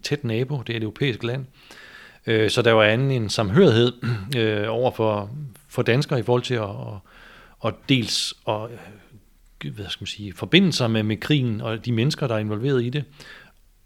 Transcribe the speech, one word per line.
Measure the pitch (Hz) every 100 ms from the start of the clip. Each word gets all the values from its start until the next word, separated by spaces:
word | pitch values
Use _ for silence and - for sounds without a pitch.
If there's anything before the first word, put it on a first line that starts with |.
tæt | - 147
nabo, | 120 110 131 143 113
det |
er | 117
et |
europæisk | 107 - 139 104
land. | 117 131 127 _ - - - - - - -
Øh, | 110 104
så | -
der | 113
var | 110
anden | 107 113 135
en | 127 104
samhørighed, | - 101 131 175 113 123 123 117 110
<clears throat> | 98 123
øh, | 110 104 107
over | 117 127
for, | - 110 104 101 143 139 - _
for | -
danskere | 120 123 - 131
i |
forhold | 104 123
til | -
at, | 120
at, | 101 117 117 101 _ - - - - - 113
at | - -
dels | 131 110 - - - -
at, | 107 110 117 98 104 - 104 _ _ _ - 147
øh, | 113
hvad | 95
skal | -
man | 101
sige, | - 101
forbinde | - 104 175 190
sig | - 117
med, | 110
med | 107 107
krigen | - 151 123 107
og | 123 110 120
de |
mennesker, | 113 135 - 135
der | 110
er |
involveret | 107 107 139 131
i | 120
det. | 147 - - - - - _ _ _